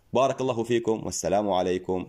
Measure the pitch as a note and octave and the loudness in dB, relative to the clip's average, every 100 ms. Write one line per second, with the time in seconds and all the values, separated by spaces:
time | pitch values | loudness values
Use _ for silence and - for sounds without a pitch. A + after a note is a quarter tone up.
0 | _ A#2 C3+ B2+ C3 A#2 A2+ A#2 A#2 A2 | _ 2 2 0 -2 -2 0 0 2 -2
1 | F2+ - E2 G2 G#2 F#2 F#2 F#2 F2+ F#2 | -4 -4 0 2 2 2 2 0 -2 -4